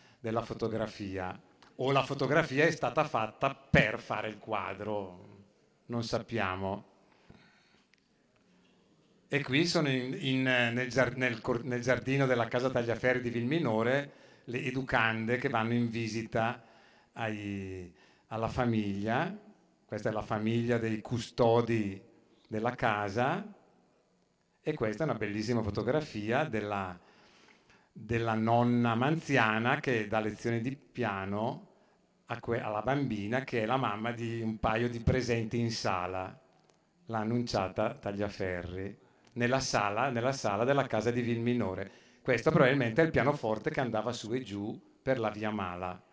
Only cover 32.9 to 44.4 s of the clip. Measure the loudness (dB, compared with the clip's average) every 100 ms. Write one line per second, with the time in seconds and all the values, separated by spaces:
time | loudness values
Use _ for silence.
32.9 | 0 0 -2 -2 -2 -2 -2 0 0 0
33.9 | -2 -4 -4 -4 -4 -4 -2 0 2 0
34.9 | 0 2 2 2 0 0 0 -2 0 0
35.9 | 0 -2 -4 -6 -10 _ _ _ _ _
36.9 | _ -6 -2 0 0 0 0 0 0 -2
37.9 | -2 -6 -4 -4 -2 -4 -4 -6 -8 -8
38.9 | -12 _ _ -12 -2 0 0 2 2 2
39.9 | 2 0 0 0 0 0 2 2 2 2
40.9 | 2 2 0 0 0 0 0 0 -4 -8
41.9 | -14 -20 _ 0 2 4 6 6 4 2
42.9 | 2 2 4 2 2 0 -2 -2 -2 0
43.9 | 0 -2 -4 -4 -4